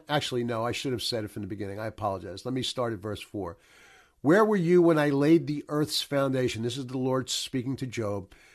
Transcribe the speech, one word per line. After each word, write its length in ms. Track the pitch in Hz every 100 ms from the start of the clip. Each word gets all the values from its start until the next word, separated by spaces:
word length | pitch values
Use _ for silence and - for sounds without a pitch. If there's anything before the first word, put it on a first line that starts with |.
| -
actually, 340 | 147 - 123
no, 200 | 120 113 117
I 80 |
should 180 | 113 139
have 100 | 117
said 220 | - 117
it 80 | 107
from 100 | 107
the 60 | 98
beginning. 320 | 101 98 101
I 80 | 110
apologize. 580 | - 107 95 90 95 123
Let 80 |
me 80 | 131
start 320 | 117 - 120
at 60 | 107
verse 220 | 107 101
four. 360 | - 104 87 82 _ - - - _ _
"Where 240 | 135 196 220
were 100 | 208
you 280 | 165 180
when 160 | 170 156
I 100 | 147
laid 380 | 139 143 165 139
the 180 | 147 -
earth's 340 | 151 147 -
foundation?" 580 | - 143 135 131 123 107
This 160 | 117 131
is 100 | 123
the 120 | 131
Lord 300 | 131 131 127
speaking 440 | - - 135 123 127
to 100 | 139
Job. 440 | 117 104 101 92 - _